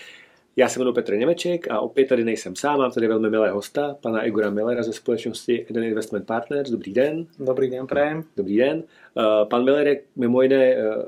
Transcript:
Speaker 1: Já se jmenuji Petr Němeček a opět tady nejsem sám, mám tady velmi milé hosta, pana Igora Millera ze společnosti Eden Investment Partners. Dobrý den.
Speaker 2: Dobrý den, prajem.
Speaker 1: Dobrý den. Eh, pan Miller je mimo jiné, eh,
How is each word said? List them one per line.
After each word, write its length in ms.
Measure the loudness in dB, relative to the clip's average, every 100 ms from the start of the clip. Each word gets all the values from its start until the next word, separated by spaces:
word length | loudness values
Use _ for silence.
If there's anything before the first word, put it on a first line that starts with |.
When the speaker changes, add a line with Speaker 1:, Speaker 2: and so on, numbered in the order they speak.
| -20 -20 -20 _ _ 2
Speaker 1:
Já 120 | 2
se 100 | 2
jmenuji 160 | 0
Petr 220 | 0 0 0
Němeček 540 | 0 0 -2 -4 -4
a 100 | -4
opět 240 | -2 0
tady 200 | 2 2
nejsem 320 | 0 -2 -6 -4
sám, 220 | -2 0
mám 120 | 0
tady 180 | 0 0
velmi 220 | 2 2
milé 200 | 2 2
hosta, 460 | 0 -4 -4 -4 -6
pana 220 | -4 -2
Igora 280 | -2 0 0
Millera 320 | 0 -2 -2
ze 100 | -4
společnosti 720 | -4 -4 -4 -4 -8 -4 -4 -2
Eden 140 | -4
Investment 420 | -2 -2 -4 -6 -4
Partners. 440 | -6 -4 -4 -4
Dobrý 220 | -4 -2
den. 340 | 0 0 0 -8 -6
Speaker 2:
Dobrý 320 | -4 0 -2
den, 160 | -2 -4
prajem. 380 | 0 0 -2 -8 -6
Speaker 1:
Dobrý 200 | -2 2
den. 280 | 2 0 -6 _ -10 -2
Eh, 40 | 2 4
pan 200 | 2 2
Miller 220 | 4 4 2
je 160 | 0 -4 -4
mimo 260 | 0 4
jiné, 220 | 4 6
eh, 180 | 6 4 0 -2